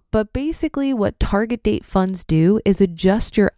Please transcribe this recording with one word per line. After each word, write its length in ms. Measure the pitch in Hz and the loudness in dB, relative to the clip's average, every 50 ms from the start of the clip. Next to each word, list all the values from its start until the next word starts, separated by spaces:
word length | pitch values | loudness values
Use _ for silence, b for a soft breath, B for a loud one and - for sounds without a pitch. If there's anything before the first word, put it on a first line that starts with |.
| _ _ - | _ _ -2
but 200 | 220 214 - - | -2 -2 -2 -4
basically 600 | 254 277 311 330 - - 311 - 269 277 269 269 | -6 -4 -4 -4 -4 -6 -4 -4 -4 -2 -2 -2
what 240 | 220 202 - - - | -2 -2 -2 -2 -2
target 460 | - - 202 196 220 220 240 226 - | -2 -2 0 0 0 -2 -4 -2 -2
date 200 | 214 208 - - | -2 -2 -2 -4
funds 380 | - - 196 185 185 190 175 - | -2 0 0 0 0 -2 -6 -4
do 380 | - 160 160 160 180 208 220 - | 0 2 4 4 4 2 2 2
is 160 | 196 - - | 0 2 2
adjust 560 | 196 185 165 160 - 185 196 220 - - - | 2 0 0 0 0 2 2 2 -2 -2 0
your 140 | 220 202 - - | 2 2 2 0